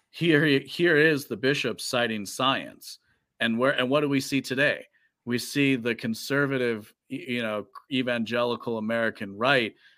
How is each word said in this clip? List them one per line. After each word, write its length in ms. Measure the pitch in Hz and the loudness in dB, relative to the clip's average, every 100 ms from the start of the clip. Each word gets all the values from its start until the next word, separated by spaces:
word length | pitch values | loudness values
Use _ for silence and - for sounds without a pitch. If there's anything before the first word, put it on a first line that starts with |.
| _ | _
here, 340 | - 170 147 156 139 | -2 2 4 4 2
here 400 | 143 - 175 151 | 0 0 4 6
is 260 | 160 143 | 4 2
the 140 | - 104 | -2 -2
bishop 420 | 131 143 120 104 | 0 0 -2 -6
citing 460 | - 123 120 107 98 | -4 -2 -2 -4 -8
science. 720 | - 131 120 64 - - - _ _ _ _ | -2 0 0 -6 -16 -20 -20 _ _ _ _
And 180 | 113 113 | -2 2
where, 140 | 131 | 2
and 160 | - 127 | 2 2
what 140 | 147 | 2
do 60 | 147 | 2
we 100 | 139 | 0
see 220 | 135 139 | 0 -2
today? 420 | - 131 143 98 - _ _ _ | -2 0 2 0 -8 _ _ _
We 140 | 117 120 | -4 -4
see 380 | - 143 139 131 | -2 2 2 2
the 180 | 117 | 0
conservative, 1000 | 117 117 110 - 139 139 135 120 110 104 _ _ | -4 -4 -6 -2 0 0 0 -2 -4 -8 _ _
y-, 140 | 127 120 | -12 -6
you 160 | 120 | -4
know, 240 | 113 107 101 - - | -4 -6 -8 -16 -4
evangelical 840 | 131 127 120 110 120 120 117 - 113 | -2 0 -2 -2 0 0 -2 -4 -4
American 600 | 107 117 113 - 98 98 | -2 0 0 -4 -10 -2
right 360 | 123 135 107 - _ | 2 4 2 -4 _